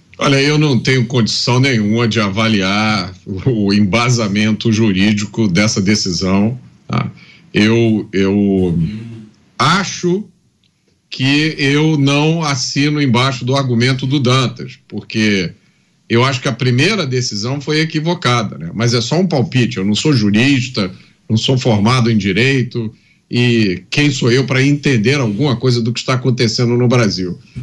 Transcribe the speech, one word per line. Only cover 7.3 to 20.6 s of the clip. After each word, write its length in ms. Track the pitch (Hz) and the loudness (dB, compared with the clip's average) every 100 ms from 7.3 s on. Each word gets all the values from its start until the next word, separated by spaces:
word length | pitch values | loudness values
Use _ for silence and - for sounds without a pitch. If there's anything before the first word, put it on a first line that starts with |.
| - - | -20 -4
Eu, 560 | 92 107 117 113 107 85 | 0 2 4 2 0 -2
eu 640 | 92 95 101 101 95 90 82 80 107 117 - - _ _ - | -2 0 2 2 2 2 0 -2 -4 -12 -16 -20 _ _ -2
acho 680 | 135 190 185 - 175 190 - _ _ _ _ _ _ _ _ | 0 0 -2 -4 -2 -2 -6 _ _ _ _ _ _ _ _
que 460 | - 135 147 156 156 | -4 0 0 0 -2
eu 400 | 139 147 160 151 | 0 2 2 2
não 460 | 139 143 156 165 | 2 2 2 0
assino 580 | 151 131 - 143 147 151 | -2 -4 -4 -2 0 0
embaixo 420 | 139 120 131 131 | 0 0 0 -2
do 120 | 127 139 | -2 -2
argumento 500 | 131 117 127 131 131 | 0 0 0 0 -2
do 140 | 147 | 0
Dantas, 580 | 123 131 120 - - - - | 2 2 0 -6 -14 -18 -16
porque 680 | 104 - 110 107 98 82 - _ _ _ _ - | -14 -8 -2 0 0 -2 -8 _ _ _ _ -2
eu 160 | 113 | 0
acho 160 | 131 131 | 0 0
que 80 | 143 | -4
a 60 | |
primeira 540 | 120 127 123 170 214 143 | -2 0 2 2 0 -2
decisão 520 | 127 120 104 120 143 | -4 -4 -6 -6 -6
foi 200 | 151 156 | -2 -2
equivocada, 800 | 156 156 160 175 123 120 101 - | -2 -2 -2 -2 0 0 -2 -8
né? 100 | 82 - | -10 -2
Mas 180 | 117 | 0
é 80 | 120 | 0
só 180 | 113 160 | 0 0
um 60 | 190 | 0
palpite, 520 | 147 - 127 113 - | 0 0 0 0 0
eu 80 | 98 | -2
não 100 | 104 | 0
sou 180 | 156 | 0
jurista, 800 | 135 104 104 135 135 | 2 2 2 2 2